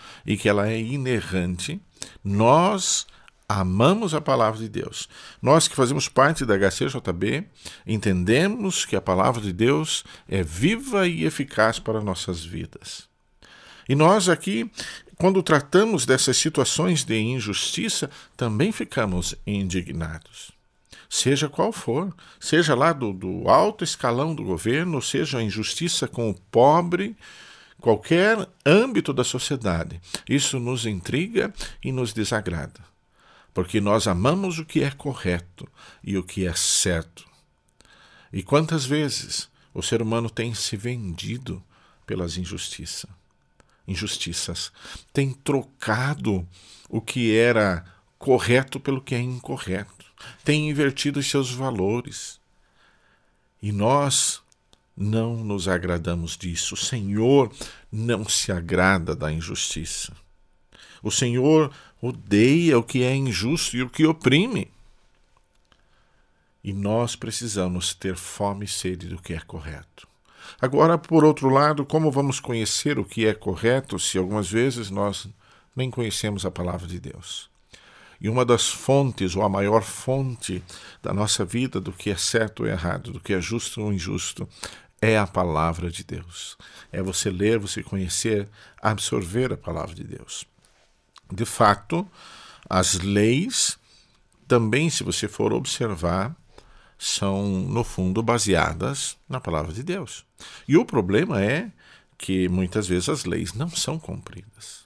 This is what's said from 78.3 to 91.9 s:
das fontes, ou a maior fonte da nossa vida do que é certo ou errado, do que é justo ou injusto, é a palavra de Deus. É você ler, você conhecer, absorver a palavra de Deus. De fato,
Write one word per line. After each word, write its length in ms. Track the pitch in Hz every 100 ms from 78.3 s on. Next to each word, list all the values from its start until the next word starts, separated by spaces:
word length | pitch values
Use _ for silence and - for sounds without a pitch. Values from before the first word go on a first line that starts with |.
| 120
das 240 | 120 117 -
fontes, 680 | - - 139 135 - 92 95
ou 60 |
a 60 | 104
maior 340 | 98 101 110
fonte 800 | 98 - - 135 135 117 - 90 87 - - -
da 140 | -
nossa 300 | 98 107 -
vida 360 | 90 117 127 107
do 120 | 90
que 180 | - 104
é 60 | 95
certo 480 | - 117 110 -
ou 40 | 110
errado, 440 | 92 85 92 -
do 80 | 87
que 120 | -
é 80 | 95
justo 400 | 80 113 - -
ou 120 | 107
injusto, 560 | 98 87 101 - - - - - - _ -
é 160 | 110 110
a 100 | 98
palavra 640 | - 87 78 82 82 87
de 120 | -
Deus. 540 | - 82 87 - - - - - -
É 100 | 95
você 300 | 95 90 104
ler, 280 | 92 104 113
você 240 | 101 110
conhecer, 680 | - 98 90 - 113 104 101 - - -
absorver 680 | 107 104 - 123 87 110 127
a 40 | 101
palavra 380 | 85 80 -
de 80 | 87
Deus. 420 | - - - - - _ _ _ _ _ _ - -
De 120 | 90
fato, 640 | 117 - 107 101 -